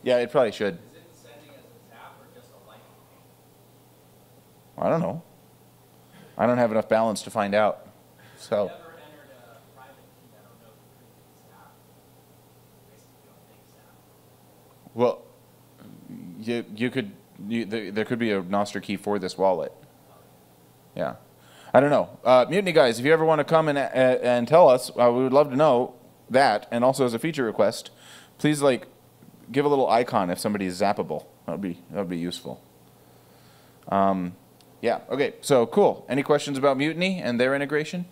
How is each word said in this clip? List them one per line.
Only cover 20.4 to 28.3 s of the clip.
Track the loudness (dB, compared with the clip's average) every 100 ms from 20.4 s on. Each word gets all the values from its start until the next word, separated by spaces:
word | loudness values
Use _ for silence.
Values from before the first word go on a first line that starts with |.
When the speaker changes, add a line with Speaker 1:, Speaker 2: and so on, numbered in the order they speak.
| _ _ _ _ _ -10
Speaker 1:
Yeah. | -8 -10 -20 _ -20 -20 2
I | 4
don't | 4
know. | 2 0 -4
Uh, | 4 4 4
Mutiny | -2 2
guys, | 2 2 2
if | 2
you |
ever | 2 2
wanna | 0
come | 2 2 2
and, | -2
uh, |
and | -2 2 2 2 0 0 4
tell | 6 8
us, | 6 0 2
uh, | 2
we | 4
would | 2
love | 2 2
to | 2
know | 2 2 -2 -8 -20 _ 0
that. | 2 4 2 -2
And | 0
also | 0 2 0
as | 0
a |
feature | -4 -2
request, | -4 2 0 0 -14 -20 -20 -20 -20